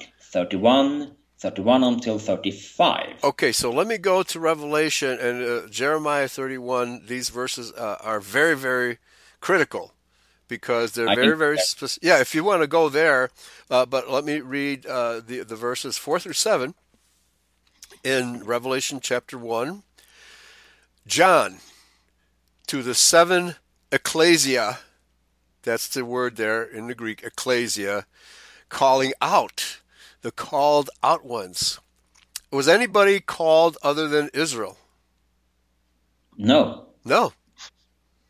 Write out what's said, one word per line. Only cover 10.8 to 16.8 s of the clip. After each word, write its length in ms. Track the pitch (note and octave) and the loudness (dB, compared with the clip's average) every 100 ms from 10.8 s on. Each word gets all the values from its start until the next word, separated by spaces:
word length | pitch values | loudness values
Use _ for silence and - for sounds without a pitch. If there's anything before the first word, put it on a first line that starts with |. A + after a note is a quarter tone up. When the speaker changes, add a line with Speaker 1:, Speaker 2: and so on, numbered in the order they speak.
| A#2 | -2
Speaker 2:
they're 160 | A2+ A2+ | -2 0
Speaker 1:
I 60 | G#2+ | 2
Speaker 2:
very, 120 | C3+ | 2
Speaker 1:
can 100 | D#3 | 2
Speaker 2:
very 200 | D3+ D3+ | 0 0
Speaker 1:
check. 80 | - | -2
Speaker 2:
spec-, 340 | - C#3 - | -4 -10 -4
yeah, 180 | D#3+ D#3+ | 2 4
if 120 | B2+ | 4
you 100 | D#3 | 0
wanna 240 | F#3 F#3+ D3 | 0 2 2
go 200 | E3 D#3 | 2 2
there, 400 | C#3 D#3+ C3+ B2+ - - - _ | 2 4 4 0 -6 -20 -20 _
uh, 160 | B2+ B2 | 0 2
but 240 | C3 B2 | -2 -2
let 140 | C3+ | -2
me 160 | D3 D3+ | -2 -6
read, 460 | B2+ C#3 C#3 C#3 B2+ | -6 -6 -4 -6 -6
uh, 320 | C3 A#2 A#2 | -4 -4 -6
the, 240 | A2+ B2 | -10 -12
the 140 | G2 A2+ | -10 -8
verses 400 | A#2+ B2+ C#3 - | -6 -6 -8 -8
four 220 | - E3+ | -4 -4
through 140 | F3+ | -2
seven 400 | D#3 A3 F#3 B2+ - | -4 0 0 -2 -8